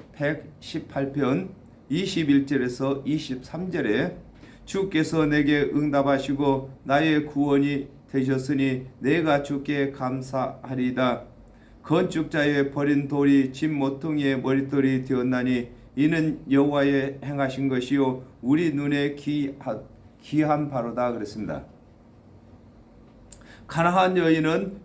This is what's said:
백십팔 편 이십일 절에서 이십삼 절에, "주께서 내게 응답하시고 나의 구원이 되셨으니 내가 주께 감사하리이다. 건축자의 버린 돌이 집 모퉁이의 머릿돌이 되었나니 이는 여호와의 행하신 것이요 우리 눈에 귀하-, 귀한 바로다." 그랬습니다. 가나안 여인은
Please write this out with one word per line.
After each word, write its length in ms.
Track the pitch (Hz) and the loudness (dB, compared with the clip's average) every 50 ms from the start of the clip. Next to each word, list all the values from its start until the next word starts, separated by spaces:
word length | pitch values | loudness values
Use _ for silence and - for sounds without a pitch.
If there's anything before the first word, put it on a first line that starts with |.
| - - - | -20 -18 -8
백십팔 1000 | - 143 147 160 - - - - - - - - 156 - - - 143 139 135 - | -4 -2 -2 -2 -4 -8 -14 -20 -20 -14 -10 -10 -10 -8 -8 -6 -4 -4 -4 -2
편 380 | 147 131 123 139 180 190 - - - - - - - - - | 0 0 0 0 0 -2 -6 -10 -18 -20 -20 -20 -18 -8 -4
이십일 560 | 139 175 196 190 - 170 160 143 143 139 135 | -4 -2 -2 -2 -2 0 2 4 4 4 4
절에서 560 | - 147 127 123 123 120 - 135 139 135 135 - | 2 0 -2 -2 -2 -4 -2 -2 -2 -2 -2 -2
이십삼 640 | 127 151 151 - - 127 127 - - - 180 185 180 | -2 -4 -2 -4 -6 -8 -10 -10 -10 -10 -8 -8 -6
절에, 460 | 170 160 123 107 104 123 160 180 - - - - - - - - - - - | -4 -2 0 0 0 0 0 -2 -4 -10 -16 -20 -20 -20 -20 -20 -20 -20 -12
"주께서 640 | - - 196 196 - - 156 156 156 165 160 151 | -6 -4 -2 -2 0 0 0 0 0 2 2 2
내게 360 | 147 147 147 147 143 147 143 139 | 4 4 4 4 4 4 4 2
응답하시고 1080 | - - 147 147 151 139 139 135 143 139 131 - - 143 139 147 139 135 135 - - - - - | 2 0 0 0 2 2 2 2 2 2 0 0 -2 -2 0 2 2 2 0 -2 -8 -12 -10 -2
나의 420 | 127 135 147 160 160 151 147 143 | 0 2 2 4 4 2 2 0
구원이 600 | - - 139 143 143 139 139 139 143 143 135 131 - - - - - | 0 -2 0 2 4 4 4 4 2 0 -2 -6 -8 -14 -20 -12 -6
되셨으니 760 | - 135 131 135 135 127 127 147 147 135 139 135 127 127 131 - - - | -2 -2 0 0 0 0 0 0 0 0 2 0 0 -2 -6 -10 -12 -4
내가 420 | 117 135 156 165 160 156 143 139 139 | 0 0 2 2 2 2 2 0 0
주께 480 | - 143 139 139 - 147 143 139 135 135 | -2 -6 -4 -4 -2 -2 -2 -2 -2 -4
감사하리이다. 1300 | - 131 127 135 131 131 - - 131 127 - - - - 123 135 131 127 127 123 127 127 123 117 110 - - - - - - - - - - - - - | -4 -6 -4 -4 -6 -6 -6 -4 -4 -4 -4 -6 -10 -12 -8 -4 -2 -2 -2 0 0 0 0 0 -2 -6 -12 -20 -20 -20 -20 -20 -20 -20 -20 -20 -12 -4
건축자의 920 | - 151 175 185 165 165 160 151 139 - 156 143 147 147 143 139 135 135 | 0 2 2 2 0 -2 -4 -4 -2 -2 0 2 2 2 2 0 0 -2
버린 360 | 143 143 143 147 143 143 135 | -2 0 2 2 0 0 -2
돌이 440 | 143 143 143 143 139 139 131 131 131 | 0 2 4 6 6 6 4 2 -2
집 180 | - 156 156 | -4 -2 -2
모퉁이의 720 | 156 139 135 139 135 135 - 160 151 151 139 139 135 127 123 | -2 0 -2 -2 -4 -4 -4 -4 -2 0 0 0 0 0 0
머릿돌이 640 | 135 135 139 135 139 143 139 135 135 131 127 127 | 0 0 0 0 0 0 2 2 2 2 0 0
되었나니 640 | - 135 123 123 131 127 127 123 127 127 120 120 - - - - - - | 0 -2 0 0 0 0 0 0 0 0 0 -2 -6 -10 -20 -20 -8 -2
이는 440 | 127 147 156 165 160 156 156 139 - - - | 2 2 2 2 2 0 0 -2 -4 -2 2
여호와의 720 | 135 139 139 143 143 143 139 143 139 135 131 135 - - - | 4 4 4 4 4 2 2 2 2 2 0 -2 -6 -8 -8
행하신 440 | 139 143 139 135 127 - 135 139 135 | -6 -4 -2 -2 -2 -2 -2 -2 0
것이요 540 | 131 123 123 - 143 139 135 131 131 - - - - - 117 | 0 0 0 0 2 2 2 2 0 -2 -6 -14 -16 -6 0
우리 320 | 123 147 165 170 160 143 | 2 2 4 4 2 0
눈에 400 | 143 143 143 143 143 143 143 143 | 0 0 0 0 0 0 0 -2
귀하-, 640 | 143 - 147 147 147 139 139 139 - - 131 110 107 - - - - - - - - | -4 -6 -4 -2 -2 -2 -4 -6 -8 -8 -8 -8 -8 -10 -16 -20 -20 -20 -20 -20 -20
귀한 480 | - - 147 151 156 151 151 147 151 147 | -10 -4 0 0 2 2 2 0 0 -2
바로다." 440 | 135 127 117 117 113 123 123 123 117 | -2 -4 -4 -4 -2 -2 -2 -2 -2
그랬습니다. 520 | 110 104 104 - 110 104 82 76 69 - - - - - - - - - - - - - - - - - - - - - - - - - - - - - - - - - - - - - - - - - | -4 -6 -8 -8 -8 -8 -8 -8 -8 -10 -14 -20 -20 -20 -20 -20 -20 -20 -20 -20 -20 -20 -20 -20 -20 -20 -20 -20 -20 -20 -20 -20 -20 -20 -20 -20 -20 -20 -20 -20 -20 -20 -20 -20 -20 -20 -20 -20 -20 -14
가나안 520 | - - 160 165 175 180 190 185 185 185 180 | -6 -2 0 2 4 4 4 4 4 4 4
여인은 600 | 165 165 160 160 156 160 165 190 196 - - - | 4 4 4 4 4 2 0 0 -2 -4 -8 -12